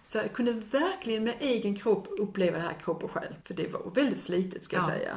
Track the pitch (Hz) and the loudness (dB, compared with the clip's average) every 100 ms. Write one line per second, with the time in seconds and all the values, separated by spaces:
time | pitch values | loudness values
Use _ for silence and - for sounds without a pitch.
0 | - 214 214 - 240 226 208 269 339 370 | -4 -2 -2 0 0 0 0 2 2 0
1 | 226 220 220 240 277 233 208 202 240 196 | -2 0 0 0 2 2 2 0 4 2
2 | - - 202 190 180 160 165 - - 165 | 2 -2 -2 2 2 2 -2 -4 -4 -2
3 | - 165 - 151 - 175 - - - 233 | -2 -4 -6 -10 -10 -6 -4 -4 -2 2
4 | 277 - - 180 185 - - 185 170 - | 2 2 0 0 0 -2 -2 0 2 0
5 | - | -2